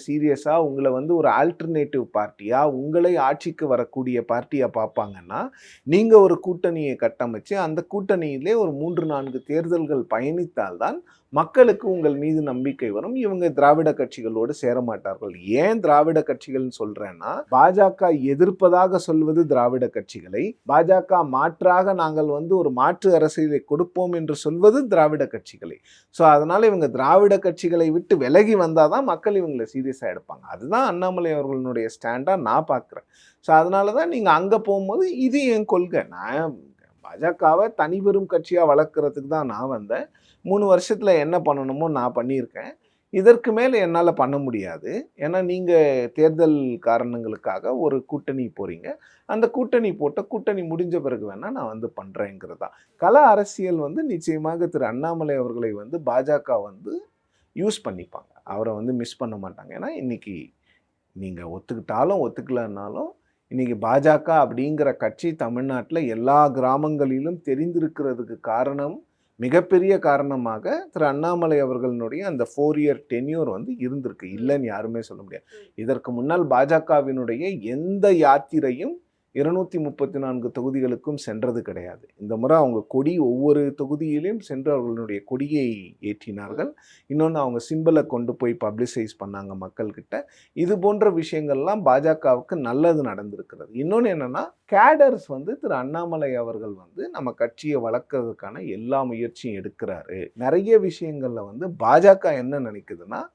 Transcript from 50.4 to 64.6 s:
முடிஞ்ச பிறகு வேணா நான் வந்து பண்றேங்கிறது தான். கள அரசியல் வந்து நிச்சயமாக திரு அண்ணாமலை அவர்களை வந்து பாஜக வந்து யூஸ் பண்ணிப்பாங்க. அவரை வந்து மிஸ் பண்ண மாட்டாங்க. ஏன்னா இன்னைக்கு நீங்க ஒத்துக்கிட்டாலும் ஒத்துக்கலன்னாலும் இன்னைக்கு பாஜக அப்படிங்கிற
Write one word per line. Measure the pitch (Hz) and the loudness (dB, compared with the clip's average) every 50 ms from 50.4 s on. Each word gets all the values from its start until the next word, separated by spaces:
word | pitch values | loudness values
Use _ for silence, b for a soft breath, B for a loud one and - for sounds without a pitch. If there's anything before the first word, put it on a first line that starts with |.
| - - 208 190 | -4 -4 -4 -4
முடிஞ்ச | 175 165 165 165 180 175 165 170 | -6 -6 -4 -4 -4 -4 -4 -4
பிறகு | 143 135 123 107 104 104 | -4 -4 -6 -6 -8 -10
வேணா | 95 101 139 208 | -12 -12 -12 -12
நான் | 269 254 147 110 110 | -10 -8 -10 -10 -8
வந்து | 113 113 113 - | -10 -10 -10 -10
பண்றேங்கிறது | - 95 95 95 - 104 101 98 95 92 87 87 - | -12 -16 -12 -10 -8 -8 -8 -10 -14 -18 -18 -14 -14
தான். | 101 98 b b b b _ | -14 -14 b b b b _
கள | _ 160 180 226 285 | _ 2 6 6 8
அரசியல் | 302 247 214 208 202 196 - - 190 180 175 | 8 8 6 4 2 -2 -6 -6 -4 -2 -2
வந்து | 165 147 - 165 269 320 | -2 -2 -4 -4 -6 -4
நிச்சயமாக | 285 214 165 160 - 160 156 156 156 165 170 175 170 | -4 -6 -4 -4 -4 -4 -2 -4 -4 -2 -2 -4 -4
திரு | - 147 131 | -2 -2 -2
அண்ணாமலை | 107 113 123 151 165 170 165 160 147 143 | -2 -2 -4 -4 -4 -4 -4 -2 -2 -2
அவர்களை | 135 127 120 117 120 120 113 | -2 -2 -4 -4 -4 -4 -4
வந்து | 104 101 104 117 151 170 151 | -6 -8 -10 -10 -10 -6 -4
பாஜக | 127 117 127 135 143 151 143 - - 127 113 | -2 0 0 0 0 -2 -2 0 -2 -2 -2
வந்து | 101 104 95 98 - - - 349 415 _ _ _ _ _ _ _ _ _ _ | -2 -6 -12 -16 -12 -10 -10 -10 -12 _ _ _ _ _ _ _ _ _ _
யூஸ் | - 180 214 208 - - | -4 -4 -4 -4 -4 -8
பண்ணிப்பாங்க. | 117 95 92 90 - - - - _ _ _ _ | -10 -10 -10 -14 -16 -18 -20 -20 _ _ _ _
அவரை | - 95 104 110 113 107 | -10 -8 -6 -4 -4 -4
வந்து | 107 110 123 127 | -4 -4 -4 -4
மிஸ் | 120 117 117 - - | -4 -6 -8 -8 -10
பண்ண | 131 117 110 101 | -10 -8 -8 -10
மாட்டாங்க. | 98 92 92 - 101 98 90 110 | -12 -14 -14 -18 -20 -16 -14 -12
ஏன்னா | 190 262 | -12 -10
இன்னைக்கு | 330 269 143 127 117 101 - 107 98 82 65 - _ _ _ _ _ _ _ _ _ _ _ _ _ | -10 -8 -8 -8 -8 -8 -10 -14 -14 -14 -16 -18 _ _ _ _ _ _ _ _ _ _ _ _ _
நீங்க | 95 98 95 92 85 87 | -14 -12 -12 -12 -12 -12
ஒத்துக்கிட்டாலும் | 85 82 - - - 123 113 - - 107 110 135 175 202 190 143 | -14 -14 -14 -12 -12 -12 -10 -8 -6 -2 -2 0 0 0 0 -2
ஒத்துக்கலன்னாலும் | 113 - - 117 123 127 120 117 107 101 98 101 101 113 - 285 339 - _ _ _ _ _ _ _ | -4 -6 -10 -8 -6 -4 -4 -4 -6 -10 -12 -12 -10 -10 -10 -10 -10 -12 _ _ _ _ _ _ _
இன்னைக்கு | - 127 127 120 120 104 104 113 | -6 -4 -4 -4 -4 -4 0 2
பாஜக | 120 143 139 156 156 147 151 - 165 | 2 4 6 4 4 4 2 2 2
அப்படிங்கிற | 156 139 117 110 120 | 2 2 2 0 -4